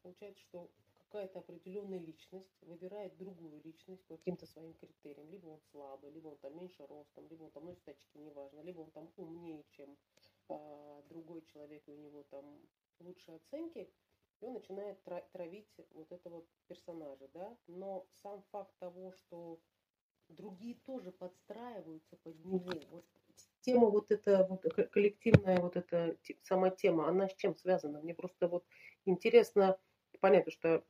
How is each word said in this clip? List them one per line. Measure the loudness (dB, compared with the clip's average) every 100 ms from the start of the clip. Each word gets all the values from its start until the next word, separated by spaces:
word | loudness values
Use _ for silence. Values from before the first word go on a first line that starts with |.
получается, | -20 -18 -18 -20
что | _ -18 -18 _ _ _
какая-то | _ -10 -10 -12
определенная | -16 -18 -12 -12 -10 -10
личность | -12 -18 -18 -20 -20 _
выбирает | -20 -16 -14 -12 -12 -14
другую | -16 -16 -18 -18
личность | -20 -20 -20 -20 -18
по | -12
каким-то | -8 -8 -10
своим | -20 -20 -20
критериям. | -20 _ -20 -20 -20
Либо | -20 -20
он | -20 _
слабый, | -18 -16 -16 -18
либо | -18 -18
он | -16
там | -16 -14
меньше | -16 -18 -20
ростом, | -20 -20 -20 -20
либо | -20 -20
он |
там | -18 -16
носит | -18 -18
очки, | -20 _ -20
неважно, | -20 -16 -18 -16
либо | -16 -14
он | -16
там | -18 -20 -16
умнее, | -16 -14 -14 -14 -16
чем, | -20 -20 -20 _ _ _ _ -14
э, | -12 -14 -20 -20 -20 -20
другой | -18 -16 -18
человек, | -20 -20 -20 -20 -20
и |
у | -20
него | -18 -20
там | -18 -18 -18 -20 _ _ _ _
лучшие | -20 -20 -20 -20
оценки, | -14 -12 -10 -14 -18 _ _ _ _ -16
и | -12
он | -12
начинает | -12 -10 -10 -12
тра-, | -12 -12 -12
травить | -12 -12 -14 -20 _ -20
вот | -20 -18
этого | -18 -16 -18 -20 _ -20
персонажа, | -20 -16 -14 -14 -16 -18
да. | -14 -14 -16 -18
Но | -12 -10 -10 -12 _
сам | -16 -16 -14
факт | -14 -14 -14
того, | -14 -14 -18
что | -18 -20 -16 -14 -16 _ _ _ _ _ _ _
другие | -18 -16 -14 -14 -14
тоже | -12 -10 -10
подстраиваются | -12 -14 -14 -16 -12 -12 -12 -14 -16 _ -20
под | -18 -14 -2
него, | -2 -2 -10 -10
вот | -20 -20 _ _ _ -20 _
тема | 6 8 8
вот | 6 4
эта | 2 6 6 6
вот | 2
к-, | -2 0 2
коллективная | 4 4 4 8 10 10 2
вот | 2 -4
эта | -2 -2 -2 -4
те-, | -10 -10
сама | 0 4 4
тема, | 4 2 4 2
она | 2 0
с | 0
чем | -4 -2
связана? | 0 0 0 -8
Мне | -10 -8
просто | -8 -2 0
вот | 0 -6 -20 -20 -6 0
интересно, | 2 8 8 8 6 6 4 _ _ _ 2
понятно, | 8 8 6
что | 0 2 2